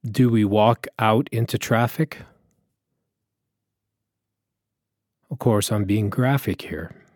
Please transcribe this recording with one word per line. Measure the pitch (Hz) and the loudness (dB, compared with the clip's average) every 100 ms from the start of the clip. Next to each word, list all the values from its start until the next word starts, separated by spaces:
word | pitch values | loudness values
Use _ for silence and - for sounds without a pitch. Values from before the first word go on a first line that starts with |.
do | 120 104 123 | -6 2 2
we | 113 104 | 4 2
walk | 104 107 117 - - | 4 4 2 -4 -2
out | 110 113 - | 2 2 0
into | 113 117 - | -2 -2 -4
traffic? | - 113 120 - 156 - - _ _ _ _ _ _ _ _ _ _ _ _ _ _ _ _ _ _ _ _ _ _ _ _ _ _ _ _ _ _ | 0 0 0 -2 -6 -6 -20 _ _ _ _ _ _ _ _ _ _ _ _ _ _ _ _ _ _ _ _ _ _ _ _ _ _ _ _ _ _
Of | 131 | -2
course, | 127 107 - | 0 2 0
I'm | 107 95 | -2 0
being | 104 104 | 0 0
graphic | - 127 139 - 92 | 0 0 0 -2 -6
here. | - 78 80 - _ | -8 -10 -12 -16 _